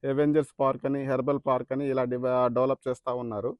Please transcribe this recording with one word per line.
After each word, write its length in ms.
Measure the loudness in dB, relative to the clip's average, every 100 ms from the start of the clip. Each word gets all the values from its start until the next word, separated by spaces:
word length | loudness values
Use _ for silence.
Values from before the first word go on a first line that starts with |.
| -2
అవెంజర్స్ 420 | 2 4 2 0 _
పార్క్ 220 | 0 0 -2
అని, 120 | -2 -2
హెర్బల్ 320 | -2 0 -2 0
పార్క్ 200 | -2 0 -4
అని 100 | -2
ఇలా 140 | -2 -2
డివ-, 340 | -2 0 2 2 2
డెవలప్ 280 | 0 0 -4
చేస్తా 240 | -6 -4 -6
ఉన్నారు. 280 | -6 -4 -6 -8